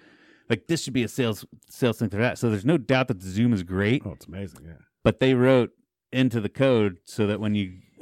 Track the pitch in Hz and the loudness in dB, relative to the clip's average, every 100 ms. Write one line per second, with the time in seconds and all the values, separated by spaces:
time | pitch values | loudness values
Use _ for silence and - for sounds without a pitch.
0 | _ _ _ _ - 113 - 170 - 127 | _ _ _ _ -6 -4 -2 -4 -2 -2
1 | 110 - 117 101 - - _ - 123 110 | -2 -2 -4 -4 -10 -20 _ -2 -2 0
2 | 110 101 120 85 120 107 113 165 120 131 | -2 -2 -2 0 0 0 2 0 2 0
3 | 127 95 92 92 120 107 87 92 101 127 | 0 -4 -6 0 2 0 -2 -2 0 0
4 | 101 76 - 90 98 - 78 78 _ _ | -4 -12 -14 -12 -12 -14 -20 -20 _ _
5 | 117 - 131 127 127 131 113 _ _ _ | -2 2 2 4 6 4 2 _ _ _
6 | _ 127 131 117 104 - 135 120 104 90 | _ 0 0 0 -4 0 2 4 2 -2
7 | - - 104 101 107 104 92 92 - - | -10 -2 -2 0 -2 -2 -2 -8 -20 -20